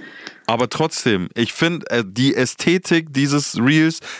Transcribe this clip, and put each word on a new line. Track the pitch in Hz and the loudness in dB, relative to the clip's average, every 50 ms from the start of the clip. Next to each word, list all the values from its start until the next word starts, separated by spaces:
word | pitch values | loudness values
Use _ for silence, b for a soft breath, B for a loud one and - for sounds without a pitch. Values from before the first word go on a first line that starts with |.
| B B B B B B B B B | B B B B B B B B B
Aber | - 117 117 123 117 | -2 0 0 0 -2
trotzdem, | - - 156 160 - - - 123 107 92 90 - - | 0 -2 -2 -2 -2 -2 0 2 2 2 0 -2 -2
ich | - 120 - - | -2 -2 -2 0
find, | - 160 170 175 156 - - | 0 0 0 0 -2 -4 -2
äh, | 120 120 113 | -2 -2 -2
die | 95 98 120 131 139 - | -2 -2 0 2 2 2
Ästhetik | 120 127 123 - - - 170 175 185 - - 170 165 160 156 135 | 2 0 -2 -2 -2 0 2 2 2 2 2 0 0 0 0 0
dieses | 135 143 143 143 147 143 - - 110 | 0 0 2 2 0 0 -2 -2 0
Reels, | 117 135 147 156 160 160 160 - B B B | 2 4 4 4 4 2 0 -4 B B B